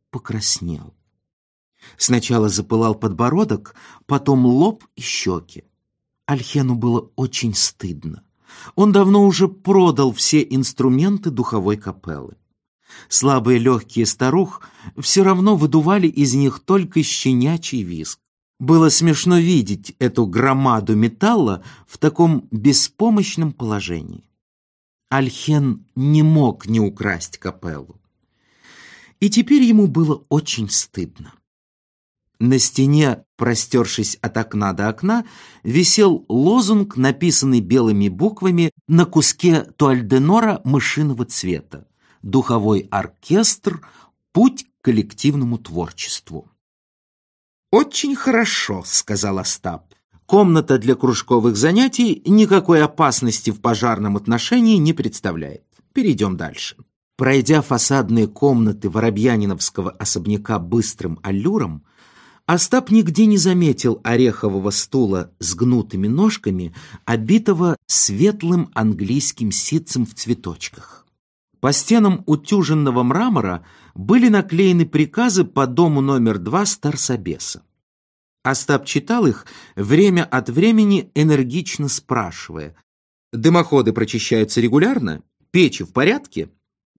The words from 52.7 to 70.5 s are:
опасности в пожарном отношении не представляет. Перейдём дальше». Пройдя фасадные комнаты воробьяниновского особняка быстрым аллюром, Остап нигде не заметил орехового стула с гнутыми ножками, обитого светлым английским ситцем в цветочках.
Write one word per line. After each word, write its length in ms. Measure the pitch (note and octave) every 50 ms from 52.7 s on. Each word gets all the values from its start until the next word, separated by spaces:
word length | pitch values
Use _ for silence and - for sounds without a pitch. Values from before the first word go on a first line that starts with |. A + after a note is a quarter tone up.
| E3+ D3+
опасности 680 | D3+ D3 - - D#3 C3+ A2+ - B2+ A2+ - - - A2+
в 100 | G#2 -
пожарном 560 | - B2 A2+ G2 A#2+ A#2+ A2 G2 G#2 G2+ G2+
отношении 600 | G2+ - A2+ A#2 A#2 - - A#3+ B3 A3+ A3+ G#3+ F3+
не 140 | D3 D#3+
представляет. 720 | E3 - - G#2 - - - F#2+ E2 D#2+ D2 C#2+ - - _ _ _ _ _ _
Перейдём 440 | - C4+ A#3 F#3 B2 - G#2 G2 F#2
дальше». 400 | E2 E2 D2+ - - - - - _ - _ _ _ _ _ _
Пройдя 440 | - B2 C3 C#3 C3+ A2+ D3 D#3 D3+
фасадные 640 | - - B2+ A2 - - C#3 C3+ A2 F#2 A#2 A2+ G#2+
комнаты 640 | G#2+ - - C#3 C#3+ B2+ A#2 A2 G#2+ G#2 G#2 - F#2+
воробьяниновского 1000 | D#2+ A2 A2+ A2+ G2+ G#2 A2+ B2+ A#2 G#2+ G#2 G2+ F2+ - - - - G2+ F2+ F2+
особняка 680 | - - G#2 - - G#2+ E2+ G#2 G#2 G2+ G#2 - A2 F#2+
быстрым 640 | F2 E2+ A#2 A#2 G#2+ - - - G2 E2+ D#2+ -
аллюром, 640 | - G2 G2 G2 A2+ F#3 G#3 G#3 A2+ E2 D#2 D2 _ _ _ _ _ _ _ _ _ _ _ _ -
Остап 440 | - F3 E3+ - - B3 C4 C4 G#3+
нигде 360 | G#3+ A3+ F3 E3+ D3 G3+ A3
не 100 | G#3+ G#3
заметил 640 | F#3+ D#3+ F#3+ F3+ F3+ E3+ D3 B2 - - A#2+ G2+ -
орехового 680 | - A#2 A#2+ A#2+ B2+ A#2 G2+ - A2 G#2 F#2+ G2 F#2+ G2+
стула 600 | G2 - - - - C3 A#2 G2 F#2+ F2+ F2 - _ -
с 160 | F2 E2+ F2
гнутыми 540 | E2+ B2 B2 B2 A2+ - - - F#2 G2 G#2+
ножками, 640 | B2+ E3 G#3+ A3 G#3+ - - G#2 F#2+ F2+ F2+ E2 - - - - - - -
обитого 720 | A2+ A#2 A2 A2 A#2 G#3 A3 A3 G#3 F#3 D#3+ F3 F3 D3 - _
светлым 840 | - - - - - G2 G#2+ F3 G#3 G#3 G#3 E3 E3+ F3+ F3 - - -
английским 800 | A2+ A2 G#2+ F#2+ D#2+ G2+ G2+ B2+ C#3+ - - - - A#2 G2+
ситцем 520 | - - - - D3+ D#3+ E3 - - B2+ A2+
в 100 | - -
цветочках. 920 | - - A2+ A#2 - - F2+